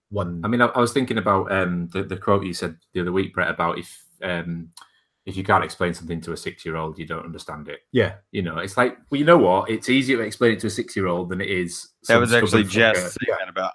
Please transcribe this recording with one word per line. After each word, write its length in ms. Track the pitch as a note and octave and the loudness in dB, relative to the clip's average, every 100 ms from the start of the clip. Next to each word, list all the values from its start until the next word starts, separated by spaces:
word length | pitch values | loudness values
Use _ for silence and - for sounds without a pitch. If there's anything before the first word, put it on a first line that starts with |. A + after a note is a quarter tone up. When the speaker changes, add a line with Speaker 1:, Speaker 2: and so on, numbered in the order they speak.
| _ | _
Speaker 1:
one. 300 | G2+ F2 E2+ | -6 -4 -4
Speaker 2:
I 40 | G#2 | 0
mean, 120 | A#2+ | 4
I, 40 | A#2+ | 4
I 120 | B2+ | 4
was 120 | A#2 | 2
thinking 260 | C#3 B2 A2+ | 2 0 0
about, 340 | G2+ G2 - | 2 2 2
um, 360 | F#2+ F2+ F2 E2+ | 0 0 -2 -4
the, 100 | F#2+ | -6
the 140 | G2 F#2+ | -6 -4
quote 280 | A2 G2 | 2 2
you 100 | G2 | 0
said 220 | E2+ F2 D#2+ _ | -6 -8 -8 _
the 80 | F#2 | -4
other 120 | F2 | -2
week, 220 | F#2+ - | -2 -2
Brett, 160 | - F2 | -2 -2
about 280 | E2 E2+ E2+ | 0 -2 -2
if, 240 | - - - _ | -10 -18 -20 _
um, 480 | F2+ E2+ E2+ E2+ E2 - - _ _ _ G2 | -6 -4 -6 -8 -12 -20 -20 _ _ _ -10
if 100 | F#2+ | -6
you 40 | |
can't 220 | F#2+ F#2 | 2 2
explain 300 | D#2 - F2 | 2 -2 -2
something 260 | E2+ E2 E2 | -2 -8 -8
to 120 | E2 | -8
a 40 | D#2 | -10
six-year-old, 640 | - - E2 D#2+ D#2 D#2 | -10 -10 -8 -6 -6 -10
you 80 | D#2+ | -10
don't 180 | D#2+ | -10
understand 440 | E2 D#2 - D#2 D2 | -10 -14 -14 -14 -14
it. 120 | D2+ _ | -16 _
Speaker 1:
Yeah. 240 | B2 F#2 - _ | 0 0 -4 _
Speaker 2:
You 120 | G#2 | -6
know, 160 | F2 D#2+ | -4 -4
it's 180 | G2 B2 | -4 0
like, 220 | B2 - _ | 0 -2 _
well, 80 | C#3+ | 0
you 60 | |
know 140 | D3+ E3+ | 6 8
what? 320 | F#2 F#2+ A2+ | 6 4 2
It's 180 | A2 B2+ | -4 2
easier 300 | C3+ C3 A#2+ | 2 2 -2
to 40 | |
explain 300 | G#2+ - A#2+ | -2 2 2
it 80 | G#2+ | 2
to 60 | A2 | -2
a 40 | |
six-year-old 600 | - - G2+ F#2 F2 F2+ | -4 -6 -4 -2 -2 -4
than 100 | F#2 | -6
it 80 | G2+ | -4
is 400 | F#2 F2 - - _ | -2 -4 -8 -16 _
Speaker 3:
That 40 | - | 2
Speaker 2:
some 140 | A#2 | 4
Speaker 3:
was 120 | A#2 | 6
actually 300 | A#2+ G#2 A2 | 4 4 4
Speaker 2:
stubborn 40 | F#2+ | 4
Speaker 3:
Jess 260 | G#2+ A2+ F#2 | 4 4 4
Speaker 2:
fucker. 260 | F2+ - | -2 -4
Speaker 3:
saying 140 | A#2 F2+ | -4 -4
that 80 | F#2 | -6
about 240 | F#2 F#2+ | -6 -6